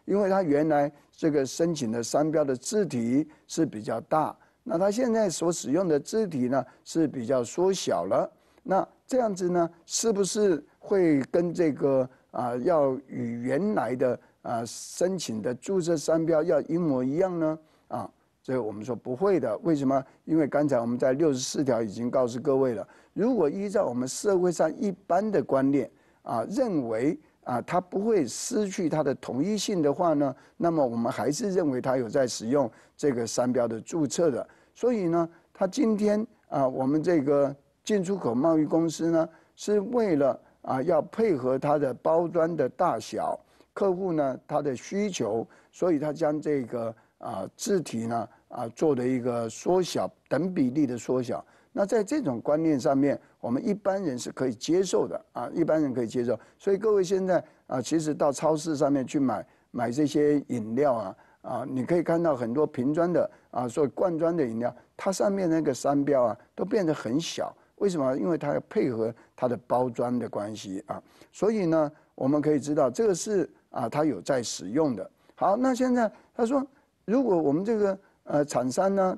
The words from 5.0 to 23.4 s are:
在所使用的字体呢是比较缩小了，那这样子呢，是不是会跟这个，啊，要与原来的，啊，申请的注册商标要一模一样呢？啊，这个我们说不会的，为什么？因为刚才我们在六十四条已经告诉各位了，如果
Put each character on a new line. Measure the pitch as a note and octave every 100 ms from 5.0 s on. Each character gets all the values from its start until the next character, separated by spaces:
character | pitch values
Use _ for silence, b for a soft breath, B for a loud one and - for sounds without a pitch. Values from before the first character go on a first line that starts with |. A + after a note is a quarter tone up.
| B3+
在 | A3+ G#3
所 | D3+ E3
使 | E3 A2+
用 | D#3 F#3+
的 | D3
字 | - A3 G#3
体 | D3 B2
呢 | C3+ B2 B
是 | - E3 D3+
比 | C#3 A2+
较 | C3
缩 | A#2+ - F#3
小 | F#3 - F#2
了， | F2+ B2+ F#3 _ b b
那 | - F#3 - _
这 | - B3+
样 | A3+
子 | F#3 F3+
呢， | F3 E3 B -
是 | - A3+
不 | G3
是 | F#3 G#3+ G#3 D3+ - b
会 | - G3 E3+ C#3+ B2
跟 | E3+ F3
这 | E3 E3
个， | B2+ C#3+ C3+ B2+ b b
啊， | - B2 B2
要 | C3 D#3+ C#3 C3 -
与 | B2+ A#2 A#2+
原 | A#2+ C#3 G#3
来 | G3+ A#2
的， | B2+ B2+ A2+ b b
啊， | - A#2 A#2
申 | - - - F3+ F#3+
请 | - A2
的 | B2+
注 | A#2+ - F#3+
册 | D#3+ D#3+
商 | - D#3+ E3
标 | D#3+
要 | D#3 D3+
一 | - E3
模 | E3 C3
一 | B2+ D3+
样 | F#3 E3+
呢？ | D#3 D#3 b b b
啊， | A#2+ G2 _ _ _
这 | -
个 | C3
我 | G#2+
们 | G#2
说 | G#2+
不 | A#2 B2
会 | B2+ G3 F3
的， | A#2+ G#2
为 | E3+
什 | D3+ C3
么？ | C3+ - B
因 | - D#3+
为 | C#3+
刚 | F3 D3+
才 | B2+
我 |
们 | A#2 B2
在 | C#3
六 | C3 E3
十 | B2+
四 | C3 -
条 | C3+ A#2
已 | A2+
经 | G2+ A#2+
告 | C3 B2
诉 | B2
各 | C#3+ C3+
位 | C3
了， | G#2 - b b
如 | - A3+
果 | A#3